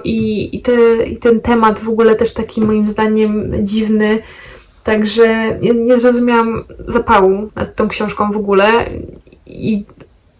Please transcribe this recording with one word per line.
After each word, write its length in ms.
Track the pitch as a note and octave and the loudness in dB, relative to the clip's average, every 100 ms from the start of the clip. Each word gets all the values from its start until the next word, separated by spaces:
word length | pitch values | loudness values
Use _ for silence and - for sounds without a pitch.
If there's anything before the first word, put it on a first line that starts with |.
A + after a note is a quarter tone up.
i, 440 | - A3+ A3 G#3+ - G#3 | 0 -4 -2 -4 -6 -6
i 60 | |
te, 420 | - A#3+ A#3 A3+ | -2 2 4 2
i 120 | - A#3 | -2 -2
ten 240 | A#3+ A3+ | 0 2
temat 380 | - A#3 A3 G3+ | 2 2 2 2
w 100 | A3 | -2
ogóle 260 | A3 A3+ | 2 2
też 180 | A3 A#3 | 2 0
taki 280 | - A3 - | -4 -8 -2
moim 280 | G#3+ G#3+ G#3+ | 0 0 0
zdaniem 640 | G#3 G#3+ G#3+ G#3+ G#3 G#3 - G3+ | 0 0 2 0 -2 -4 -4 -2
dziwny. 560 | A3 G#3+ G#3+ G#3+ A3 - - - - - _ | -2 0 0 2 0 -4 -18 -20 -20 -20 _
Także 760 | - G#3+ G#3+ A3 A3+ A3+ A3 - | -4 -2 0 2 2 2 -2 -2
nie, 120 | G#3 | 0
nie 260 | A#3+ A#3 B3 | 2 2 4
zrozumiałam 640 | A#3+ A#3+ A#3+ A#3 A3+ A3+ - - - | 4 2 2 2 0 -4 -10 -14 -4
zapału 640 | A#3+ A3+ G#3+ F#3+ G3 G#3+ | -2 2 4 4 0 -4
nad 220 | - F3 - | -8 -8 -4
tą 120 | G#3+ | -4
książką 440 | - G#3+ - G#3 | -4 -6 -4 -4
w 40 | G#3 | -2
ogóle 540 | G3+ G3 G#3 A#3 - - - - _ - - | 0 2 4 2 -2 -8 -14 -16 _ -20 -20
i 380 | - - G#3+ D3 - - _ _ _ | -10 -4 -4 -6 -18 -20 _ _ _